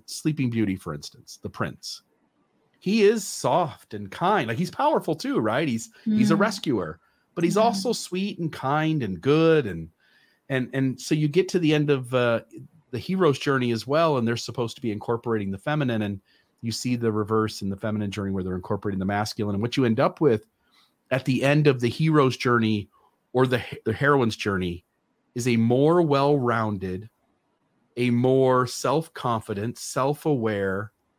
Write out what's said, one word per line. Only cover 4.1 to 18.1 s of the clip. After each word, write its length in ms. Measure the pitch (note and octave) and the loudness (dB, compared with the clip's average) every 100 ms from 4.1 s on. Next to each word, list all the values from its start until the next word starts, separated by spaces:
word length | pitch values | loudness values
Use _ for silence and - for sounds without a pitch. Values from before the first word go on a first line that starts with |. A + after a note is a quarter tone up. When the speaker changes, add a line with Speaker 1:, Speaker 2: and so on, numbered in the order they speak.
Speaker 1:
kind. 380 | - F3 G#3 A2+ | -4 0 0 0
Like, 100 | A2+ | -2
he's 140 | F3 | -4
powerful 420 | - C#4+ C#4+ - | -2 0 0 0
too, 240 | D#3 B3+ B3+ | -4 -4 -2
right? 300 | A2+ A#2 D#3 | 0 0 0
He's, 220 | A2+ - _ | -2 -6 _
he's 260 | - G#3+ G#3 | -2 2 4
a 40 | |
Speaker 2:
Mm. 60 | - | 4
Speaker 1:
rescuer, 600 | G#3 A3+ - A#2 D#2+ D#2 _ _ _ | 2 -2 -2 -2 -4 -10 _ _ _
but 100 | - | -4
he's 120 | E3+ F3+ | 0 2
Speaker 2:
Mm. 60 | |
Speaker 1:
also 300 | A3+ G3+ B3 | 2 2 -2
sweet 460 | A3+ - F#3 G3 - | -4 -4 -4 -4 -4
and 140 | E3 | -8
kind 500 | - C3+ D3 D#3 D#3 | -6 -2 0 0 0
and 180 | A2 F2+ | -2 -4
good. 460 | B2+ D3+ E3 D#3+ A#2 | 2 4 6 4 2
And, 240 | E2+ E2 _ _ _ _ _ _ | -6 -10 _ _ _ _ _ _
and, 220 | C3+ B2+ | -4 -2
and 280 | C3+ C3+ A#2+ | -2 -2 -2
so 140 | - | -2
you 140 | D#3 D3+ | 0 2
get 200 | D3 F#3 | 0 0
to 100 | F3+ | 0
the 140 | D#3+ | 2
end 160 | D3+ D3 | 2 2
of, 220 | C#3 B2 | 0 0
uh, 280 | B2+ B2 A#2 - - C3 _ _ | 0 2 0 -4 -16 -20 _ _
the 80 | A#2+ | -10
hero's 400 | - F#3+ F3 C3+ | -4 2 2 2
journey 320 | - C3+ B2 | 0 0 2
as 160 | A#2 A#2 | -2 0
well, 320 | D3 E3 C#3 | 2 2 2
and 80 | A2+ | 0
they're 100 | A#2 | -2
supposed 380 | - A2+ A#2 - | -6 -6 -6 -4
to 60 | |
be 80 | A#2+ | -6
incorporating 600 | G#2 - A#2 B2 A2 G2 | -6 -4 -4 -2 -2 -2
the 80 | G2 | -6
feminine, 440 | - D3+ C3+ A2+ | -4 -2 0 -2
and 180 | G#2 G2+ - _ _ _ | -2 -6 -12 _ _ _
you 120 | A#2 | -8
see 240 | A2 B2+ B2 | -6 -2 -2
the 160 | A#2 | 0
reverse 500 | G#2+ G#2 A2 A2 - | 0 0 0 0 -2
in 60 | G2 | -6
the 80 | G2 | -6
feminine 340 | A2+ G#2+ G#2 | -4 -4 -4